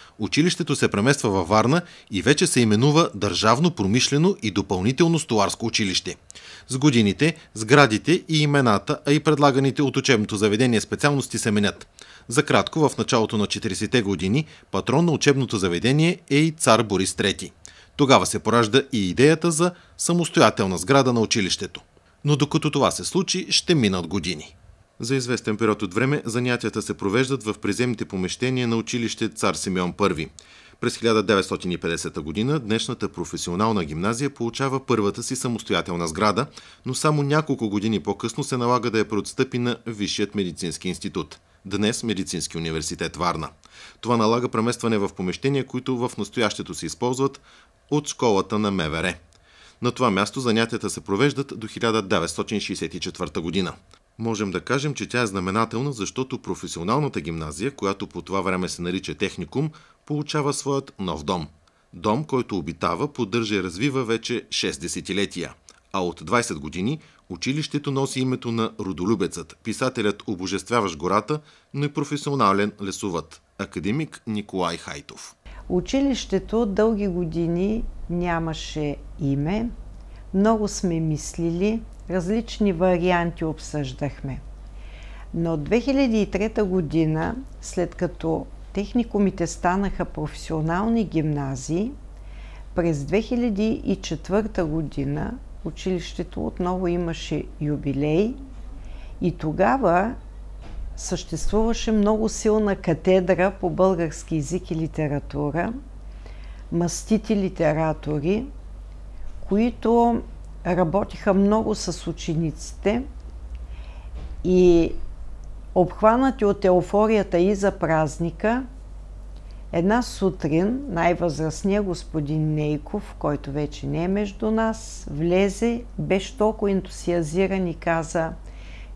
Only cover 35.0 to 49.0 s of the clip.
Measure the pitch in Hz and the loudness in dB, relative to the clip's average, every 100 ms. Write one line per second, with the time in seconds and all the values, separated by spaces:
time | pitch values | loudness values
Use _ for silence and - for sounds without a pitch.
35 | 101 107 113 131 127 110 - 87 82 87 | 2 -2 -6 -4 -4 -4 0 -2 0 -4
36 | 85 80 107 95 143 - - - 123 131 | -4 2 2 2 -2 -8 -20 -12 -8 0
37 | 156 151 139 151 151 123 113 101 110 104 | 2 2 2 2 0 -2 0 0 0 0
38 | 101 98 117 - - 123 120 123 113 110 | 0 -2 -4 -4 -4 0 2 2 2 0
39 | 101 104 98 - 131 123 120 - 117 104 | 0 -2 -4 -2 -2 0 -2 -2 -8 -6
40 | 95 - 101 104 92 78 87 78 92 82 | -4 -2 -2 0 -2 -4 -6 -6 -6 -6
41 | 98 92 80 - _ _ 95 98 104 - | -6 -6 -8 -12 _ _ -8 0 0 0
42 | 113 95 92 87 - 85 82 80 76 80 | -2 -4 -4 -6 -6 -6 -4 -4 -4 -6
43 | 82 78 87 82 71 - - - - - | -6 -2 -2 -2 -6 -12 -20 -20 -20 -10
44 | 110 117 110 117 123 110 117 117 117 107 | 0 2 4 2 0 0 0 0 0 0
45 | 98 - 92 87 135 139 131 127 131 127 | 0 -2 -4 -2 0 0 -2 -6 -4 -2
46 | 120 - 101 123 107 - 78 82 80 - | -4 -4 -6 0 0 0 -8 -8 -8 -4
47 | 123 127 139 - - - _ _ _ 147 | -2 0 0 -2 -14 -20 _ _ _ -2
48 | 147 - 120 98 92 107 107 95 78 80 | -2 0 2 2 2 0 0 0 -2 0